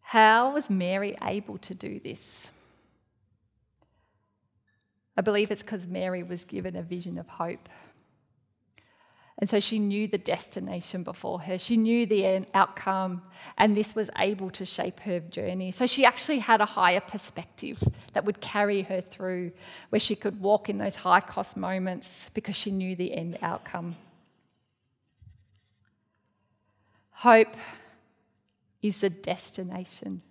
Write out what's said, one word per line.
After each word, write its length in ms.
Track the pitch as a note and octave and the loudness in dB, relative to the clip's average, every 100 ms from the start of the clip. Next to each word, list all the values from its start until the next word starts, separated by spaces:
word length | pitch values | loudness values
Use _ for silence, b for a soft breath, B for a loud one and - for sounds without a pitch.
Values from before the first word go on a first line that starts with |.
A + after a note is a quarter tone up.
How 500 | - A3+ A3 A3+ C4 | 4 8 8 8 4
was 180 | D4 C#4 | 0 0
Mary 460 | F#3+ F3+ F#3+ G3+ - | 0 0 0 -2 -6
able 360 | G3 G3 G3+ G#3 | -6 -6 -6 -14
to 140 | - | -12
do 280 | F#3 - G#3 | -12 -10 -10
this? 480 | - - - - - b b b b b _ _ _ _ _ _ _ _ _ _ _ _ _ _ _ _ _ _ _ _ _ - | -12 -10 -10 -10 -16 b b b b b _ _ _ _ _ _ _ _ _ _ _ _ _ _ _ _ _ _ _ _ _ -2
I 60 | |
believe 300 | G3 G#3 G#3 | 2 2 0
it's 120 | G#3 | -2
'cause 240 | - G#3+ F3 | -6 -8 -6
Mary 340 | F#3 F#3 F#3 | -4 -4 -4
was 220 | F3 F3 | -6 -8
given 320 | - G3+ F#3 F3+ | -6 -6 -6 -8
a 80 | |
vision 340 | E3+ F3+ F3 F3 | -8 -8 -8 -10
of 120 | E3+ | -12
hope. 400 | - E3+ - - B B B B _ _ _ _ _ _ _ b b b b b - | -8 -8 -8 -16 B B B B _ _ _ _ _ _ _ b b b b b -4
And 120 | G3+ | 0
so 120 | G#3 | 2
she 180 | - A3 | 2 0
knew 300 | G3+ G3+ G#3+ | 0 0 -2
the 80 | G3+ | -2
destination 880 | - F3+ - - F#3+ F3+ - F3+ | -2 -2 -4 -6 -8 -8 -8 -8
before 360 | E3+ - F#3 F3+ | -8 -8 -6 -6
her. 140 | D#3+ F#3 | -6 -6
She 200 | - A#3 | 2 2
knew 280 | A3 A#3 A3 | 4 2 4
the 200 | G#3 F#3+ | 2 4
end 220 | F#3+ F#3 | 2 2
outcome, 680 | F#3+ G3 - - F#3+ F#3 F3+ - B B - | 2 2 2 -2 -2 -2 -4 -12 B B 4
and 180 | G#3+ G#3 | 6 6
this 200 | G#3+ A3 | 0 -2
was 140 | G#3 - | -4 0
able 320 | F#3+ G3+ F#3+ | 0 0 -8
to 140 | F#3+ F#3+ | -8 -10
shape 340 | - F#3 - | -6 -6 -6
her 220 | G#3 F3 | -6 -6
journey. 500 | E3 - F#3 F#3 F#3 | -6 -6 -6 -4 -6
So 160 | - B3 | 0 0
she 160 | C#4 | 6
actually 360 | B3 - - C#4+ | 6 6 -2 -2
had 200 | G#3+ A3+ | 4 4
a 60 | G#3 | 4
higher 340 | - F3+ F3+ | 4 4 4
perspective 840 | - G#3 - - - - - - - B B | -2 -8 -6 -8 -14 -12 -12 -2 -2 B B
that 140 | G3+ G3+ | -2 -2
would 160 | - | -4
carry 400 | - G#3 G#3 G3+ | -4 0 2 0
her 180 | F#3+ F#3+ | -2 -6
through, 540 | F3+ - F#3 F3+ F3 F3 B B B | -6 -8 -6 -4 -6 -10 B B B
where 100 | G#3 | -2
she 180 | - G#3 | 0 -2
could 240 | G3+ G3 | -4 -2
walk 280 | F#3+ G#3 - | 2 2 2
in 80 | G3+ | -4
those 200 | G#3 - | -4 -4
high-cost 580 | F#3 F3+ - - G3 G3 | 4 4 4 -6 -6 -4
moments 760 | F#3 F#3+ F#3 F3+ - - - | -4 -2 -4 -4 -6 -6 -8
because 240 | - - - | -8 -6 -6
she 120 | G#3 | -2
knew 280 | F#3+ F#3 F3+ | -2 -2 -4
the 160 | F3+ | -4
end 240 | F3+ E3+ E3 | -4 -6 -4
outcome. 540 | F3+ - - F3 E3+ E3 - _ _ _ _ _ _ _ _ _ _ _ - - _ _ _ _ _ _ _ _ _ _ _ _ _ _ _ _ _ | -4 -6 -8 -8 -8 -12 -18 _ _ _ _ _ _ _ _ _ _ _ -20 -20 _ _ _ _ _ _ _ _ _ _ _ _ _ _ _ _ _
Hope 440 | - A#3+ A3+ A3 - B B B B _ _ _ _ _ _ _ _ | 2 8 10 8 0 B B B B _ _ _ _ _ _ _ _
is 180 | G#3 G3 | -2 0
the 80 | G3 | -2
destination 1120 | F3+ - F3+ - - F3+ F#3 F3+ - G3+ F3+ _ | -2 -6 -6 -6 -8 -8 -8 -10 -12 -10 -10 _